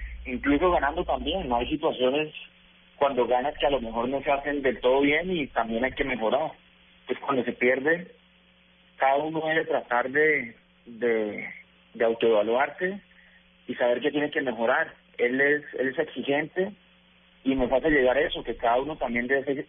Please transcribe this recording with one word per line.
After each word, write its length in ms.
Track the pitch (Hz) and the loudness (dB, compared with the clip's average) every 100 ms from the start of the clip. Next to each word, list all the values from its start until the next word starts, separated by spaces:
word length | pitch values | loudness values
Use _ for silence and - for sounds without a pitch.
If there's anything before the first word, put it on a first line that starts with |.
| - - 135 | -12 -12 -8
incluso 440 | 123 139 143 180 | -4 0 4 4
ganando 340 | 170 143 165 | 4 2 -2
también, 440 | 170 135 131 185 147 | -2 -2 -2 -4 -2
¿no? 80 | 120 | -2
Hay 120 | 127 | 0
situaciones 680 | 147 156 123 127 143 156 - - _ _ _ _ - | -2 -2 2 2 2 -4 -8 -20 _ _ _ _ 0
cuando 300 | 139 127 117 | 0 2 2
ganas 300 | 123 139 - | 2 0 0
que 80 | 151 | 0
a 40 | |
lo 100 | 135 | 0
mejor 300 | 113 113 123 | -2 -4 -2
no 100 | 139 | -2
se 80 | 151 | 0
hacen 300 | 139 147 143 | 0 0 -2
del 180 | 131 117 | -2 0
todo 200 | 123 135 | 2 4
bien 300 | 143 151 180 | 4 2 0
y 160 | 175 131 | -4 -2
también 380 | 120 113 113 | -2 -2 0
hay 80 | 131 | -2
que 120 | - | -2
mejorar. 460 | 139 120 110 127 156 - _ _ _ _ - | -4 -2 0 0 -2 -8 _ _ _ _ -8
Pues 120 | 127 | -8
cuando 220 | - 131 | -2 -2
se 100 | 120 | -2
pierde, 540 | - 123 131 139 170 185 - _ _ _ _ _ _ _ - | 0 2 2 2 0 -4 -20 _ _ _ _ _ _ _ -2
cada 180 | 135 139 | 2 2
uno 240 | 156 160 156 | 0 -2 0
debe 180 | 160 | 0
tratar 460 | 156 139 - 120 131 | 0 -2 0 0 2
de, 440 | 143 156 147 117 113 _ _ | 2 4 2 -2 -14 _ _
de, 640 | - 113 120 113 107 101 104 - - _ _ | -16 -2 0 0 0 -6 -12 -14 -20 _ _
de 100 | 113 | -2
autoevaluarse 960 | 117 113 117 107 104 120 143 - 185 202 - - - - _ _ - | 0 2 4 4 4 2 0 -2 -6 -6 -14 -20 -20 -20 _ _ -10
y 80 | 123 | -2
saber 240 | 123 123 | 0 2
que 100 | 143 | 0
tiene 200 | 147 147 | -2 -2
que 120 | 156 | -2
mejorar. 500 | 135 110 117 143 160 - _ - | -4 -2 0 0 -2 -8 _ -2
Él 240 | 120 131 | 0 2
es, 220 | 143 147 - - | 2 2 -2 -4
él 100 | 131 | -4
es 100 | 131 | -2
exigente 720 | 151 135 123 143 151 180 196 - _ _ _ _ _ _ | -4 -4 -2 -2 -2 -2 -4 -4 _ _ _ _ _ _
y 100 | 131 | -2
nos 180 | 135 120 | 0 2
hace 160 | 127 156 | 2 2
llegar 300 | 147 127 127 | 4 4 2
eso, 260 | 170 165 | 0 -4
que 120 | 127 110 | -8 -2
cada 220 | 117 123 | 2 2
uno 180 | 143 156 | 0 -6
también 300 | 131 120 123 | -4 -4 0
debe 160 | 135 | -2
ser, 220 | 131 139 | 0 -6